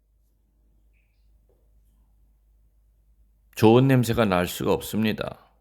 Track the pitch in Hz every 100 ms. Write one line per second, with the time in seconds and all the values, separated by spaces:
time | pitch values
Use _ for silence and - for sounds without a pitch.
0 | _ _ _ _ _ _ _ _ _ _
1 | _ _ _ _ _ _ _ _ _ _
2 | _ _ _ _ _ _ _ _ _ _
3 | _ _ _ _ _ - 110 120 135 131
4 | 110 117 107 90 90 - 98 87 - 101
5 | 110 - - - _ _